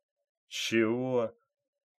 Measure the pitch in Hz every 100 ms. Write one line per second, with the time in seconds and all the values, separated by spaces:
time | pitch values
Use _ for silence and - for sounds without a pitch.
0 | _ _ _ _ _ - - 113 110 120
1 | 127 127 110 - _ _ _ _ _